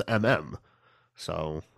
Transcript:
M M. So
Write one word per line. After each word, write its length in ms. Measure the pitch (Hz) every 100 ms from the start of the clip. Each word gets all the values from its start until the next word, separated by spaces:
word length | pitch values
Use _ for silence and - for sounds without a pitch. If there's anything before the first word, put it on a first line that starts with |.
| -
M 160 | 110
M. 360 | 110 101 76 - _ _ _ _ _ -
So 480 | - 82 78 78 -